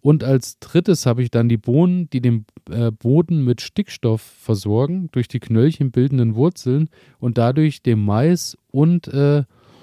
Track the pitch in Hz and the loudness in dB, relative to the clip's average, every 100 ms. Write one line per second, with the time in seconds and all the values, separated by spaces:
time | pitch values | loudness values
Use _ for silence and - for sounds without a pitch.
0 | 139 151 123 135 - - - 165 180 170 | 4 2 2 0 0 -18 -4 -2 0 0
1 | 127 120 123 117 117 117 113 127 180 180 | 0 0 0 0 0 0 0 2 2 0
2 | 170 131 123 117 107 - - 110 117 110 | -4 -2 0 0 -4 -20 -10 -4 -2 -2
3 | 117 143 170 165 123 120 - - 202 - | 0 0 2 0 0 -2 -4 -6 -6 -4
4 | 117 110 - _ - 107 104 107 143 185 | -2 -2 -6 _ -4 -4 0 -2 0 -4
5 | 170 123 120 123 - 113 135 160 135 123 | -6 -6 -4 -6 -2 2 2 2 -2 0
6 | 135 135 117 107 156 - 127 135 156 _ | 0 2 0 0 -2 -2 -4 -2 -2 _
7 | _ _ 123 117 117 139 156 - - 110 | _ _ -4 0 0 2 0 -2 -2 0
8 | 104 104 151 175 - - _ 131 156 175 | 0 0 2 0 -4 -16 _ 0 2 2
9 | - 135 143 147 135 _ _ _ | -2 0 2 2 -2 _ _ _